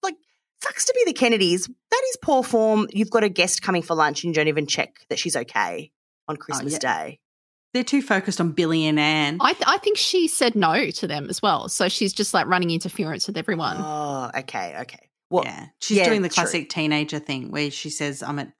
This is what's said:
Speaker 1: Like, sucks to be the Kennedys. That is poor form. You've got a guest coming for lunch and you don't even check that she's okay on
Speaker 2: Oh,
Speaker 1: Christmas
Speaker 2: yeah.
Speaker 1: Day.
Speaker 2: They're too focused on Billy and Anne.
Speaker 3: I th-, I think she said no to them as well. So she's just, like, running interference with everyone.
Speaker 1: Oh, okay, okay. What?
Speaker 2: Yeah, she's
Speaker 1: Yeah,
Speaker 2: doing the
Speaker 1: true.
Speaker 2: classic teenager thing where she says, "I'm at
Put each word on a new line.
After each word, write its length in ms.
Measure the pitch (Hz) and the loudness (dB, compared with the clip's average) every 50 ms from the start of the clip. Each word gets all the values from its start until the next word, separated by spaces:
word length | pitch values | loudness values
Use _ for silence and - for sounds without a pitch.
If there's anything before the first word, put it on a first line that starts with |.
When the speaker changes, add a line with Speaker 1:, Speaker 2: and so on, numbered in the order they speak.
Speaker 1:
Like, 140 | - 381 320 _ _ _ _ _ _ _ _ _ - | -4 -6 -6 _ _ _ _ _ _ _ _ _ -10
sucks 220 | - - - - | -10 -4 -4 -2
to 80 | - 508 | 0 2
be 100 | 494 480 | 2 2
the 100 | 370 277 | 2 2
Kennedys. 540 | - 254 240 233 214 190 175 175 180 180 - | 2 2 4 4 4 4 4 2 2 0 -4
That 340 | - _ _ _ - 508 523 523 | -12 _ _ _ -2 0 0 -2
is 80 | 494 - | -4 -4
poor 200 | - - 302 262 | 0 2 2 2
form. 460 | 247 - - 226 220 220 220 208 208 - - | 2 2 2 4 4 6 4 4 2 0 0
You've 160 | 196 220 - | -2 -2 2
got 160 | - 226 214 | 2 2 2
a 40 | 208 | 2
guest 320 | 180 - 175 175 - - | 2 2 0 0 0 -2
coming 200 | - - 190 175 | 0 0 0 0
for 120 | 160 - 170 | 0 0 2
lunch 300 | 160 156 147 143 147 - | 2 2 2 2 -2 -4
and 100 | 175 165 | -2 0
you 0 | 156 | 2
don't 80 | 151 156 | 2 2
even 180 | 151 156 151 | 2 0 0
check 400 | 143 - - - - _ _ _ _ | -2 -2 -2 -2 -4 _ _ _ _
that 100 | - - | -6 -4
she's 160 | - 175 - | -2 -2 -2
okay 560 | 135 120 - - - 101 85 87 85 151 156 _ _ _ _ _ _ _ - | -4 -4 -2 -2 -2 -2 -2 -2 -8 -10 -12 _ _ _ _ _ _ _ -10
on 60 | 151 | -10
Speaker 2:
Oh, 20 | 147 | -10
Speaker 1:
Christmas 360 | - - - 135 123 139 151 | -8 -8 -6 -6 -4 -4 -4
Speaker 2:
yeah. 60 | 156 | -2
Speaker 1:
Day. 400 | 135 127 110 80 78 73 71 _ _ _ _ _ _ _ _ _ _ _ _ | -2 -2 -2 -2 -4 -8 -12 _ _ _ _ _ _ _ _ _ _ _ _
Speaker 2:
They're 100 | 254 247 | -4 -2
too 180 | - - 285 | 2 0 0
focused 400 | 262 - 214 190 190 - 190 - | 2 2 0 0 2 -2 -2 0
on 100 | 185 170 | 0 0
Billy 340 | 151 - 175 160 165 160 156 | 2 0 2 2 2 2 2
and 140 | 156 151 151 | 2 2 4
Anne. 380 | 151 151 156 156 151 143 151 175 | 4 4 4 2 2 0 0 2
Speaker 3:
I 120 | - - - | 2 2 2
th-, 100 | - - - | 2 2 2
I 100 | 302 392 | 2 2
think 200 | - 427 427 - | 2 0 0 2
she 300 | - - - 370 339 320 | 0 2 2 2 2 2
said 280 | - - 277 240 226 | 2 2 2 2 4
no 340 | 214 190 160 160 214 - - | 4 2 4 4 2 0 -2
to 160 | 165 - - 170 | -4 -6 -6 -4
them 220 | 143 147 147 - | -4 -6 -6 -6
as 120 | 185 - | -8 0
well. 280 | - 208 175 143 - - | 2 2 2 2 0 -4
So 180 | - - 185 180 | -2 0 0 0
she's 220 | - - 233 196 - | 2 0 -2 -2 0
just, 200 | - 208 - - | -2 -4 0 2
like, 120 | 190 156 - | 0 2 2
running 220 | 185 180 180 170 | 2 2 2 0
interference 560 | 165 165 - 185 - - 202 156 160 156 - - | -2 -2 -4 -6 -6 -6 -6 -4 -4 -6 -6 -6
with 100 | 202 - | -6 -6
everyone. 400 | 226 - 202 165 160 123 87 - | -2 -2 -2 -2 -2 -4 -4 -4
Speaker 1:
Oh, 500 | - 156 151 151 151 147 139 135 127 120 - 120 | -6 -6 -4 -4 -4 -4 -4 -4 -6 -6 -6 -8
okay, 360 | 135 131 - 104 92 87 73 78 | -8 -6 -8 -8 -8 -8 -8 -10
okay. 280 | - - - - _ _ _ _ _ _ | -12 -12 -14 -20 _ _ _ _ _ _
What? 160 | 175 180 - | -2 0 0
Speaker 2:
Yeah, 220 | - - - - 151 _ _ | -2 -6 -12 -14 -18 _ _
she's 180 | - - 214 202 | -4 2 4 6
Speaker 1:
Yeah, 80 | 185 | 6
Speaker 2:
doing 160 | 175 220 208 | 6 4 4
the 60 | 190 170 | 2 0
Speaker 1:
true. 60 | - - 170 | 2 0 0
Speaker 2:
classic 260 | - - 165 143 - | 0 0 -4 -4 -4
teenager 480 | - - 156 151 151 151 151 147 - 151 | -4 -2 0 0 2 0 0 -2 -6 -10
thing 320 | 147 - 139 131 123 - | -6 -6 -8 -8 -6 -8
where 200 | - 147 147 147 | -4 -4 -4 -4
she 180 | 139 - - 156 | -4 -8 -10 -10
says, 320 | - - 151 147 139 139 | -8 -6 -6 -6 -6 -8
"I'm 160 | - - 147 143 | -8 -6 -6 -6
at 120 | 135 - _ _ | -8 -10 _ _